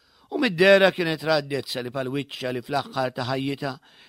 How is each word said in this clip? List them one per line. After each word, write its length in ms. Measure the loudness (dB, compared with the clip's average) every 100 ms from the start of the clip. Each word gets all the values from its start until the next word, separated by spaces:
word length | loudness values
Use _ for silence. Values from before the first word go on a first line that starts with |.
| _ _ _
U 80 | -2
mid-dera 540 | 0 4 6 8 6
kienet 300 | 2 -2 -2 0
raddezza 560 | 0 0 -6 -6 -8
li 80 | -6
pal-wiċċa 600 | -6 -4 -6 -8 -8 -6
li 60 | -6
fl-aħħar 520 | -4 -6 -4 -4 -4 -4
ta' 100 | -4
ħajjita 460 | -4 -4 -6 -8 -10 _ _